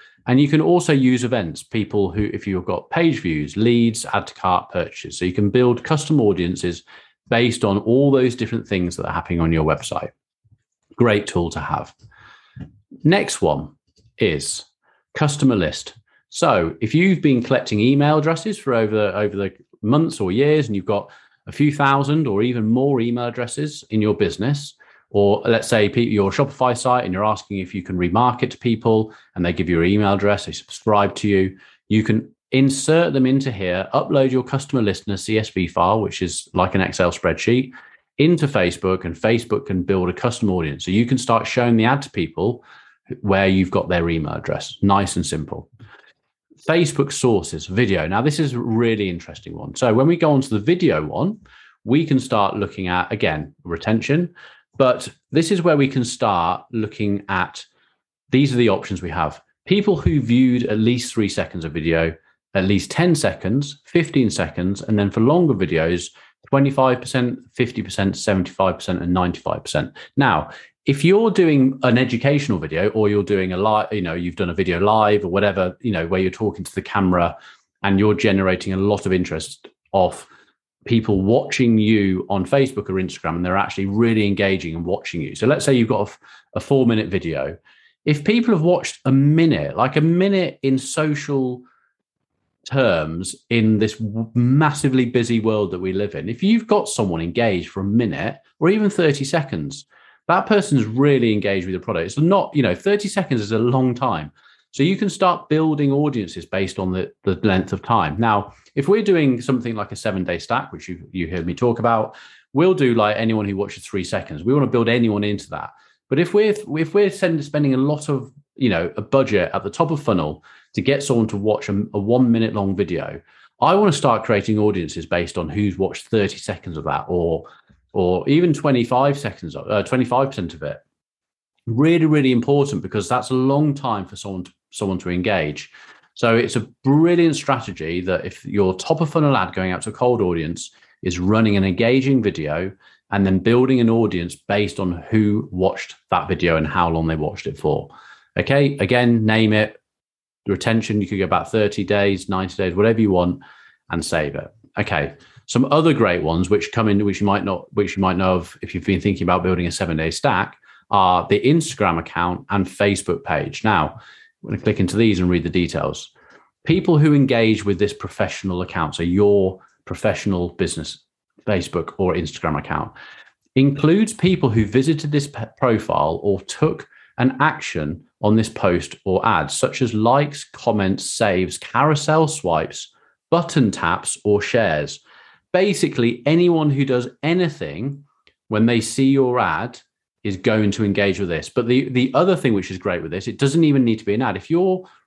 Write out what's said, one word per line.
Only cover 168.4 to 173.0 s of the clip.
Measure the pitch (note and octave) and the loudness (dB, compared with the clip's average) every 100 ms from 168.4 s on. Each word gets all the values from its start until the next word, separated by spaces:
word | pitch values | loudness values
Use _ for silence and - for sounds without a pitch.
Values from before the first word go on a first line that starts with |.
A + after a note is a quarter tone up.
| F#2+ F2+ | -6 -6
account, | F2 F#2 D#2 - | -6 -4 -4 -4
so | |
your | F2 F#2 G#2 G2+ F#2+ F#2 _ _ - | -2 2 4 4 2 -4 _ _ -14
professional | - G#2+ - G2+ F#2 F2 | -4 -2 -2 -2 -2 -4
business | - E2+ D#2+ D2+ - _ _ _ _ - | -4 -4 -4 -10 -14 _ _ _ _ -4
Facebook | F#2+ - F2 D#2+ - | -4 -2 -6 -6 -4
or | F#2 E2+ | -2 -2
Instagram | D#2+ - D#2+ D2 | -4 -6 -4 -4
account, | - D#2 - - | -4 -6 -6 -14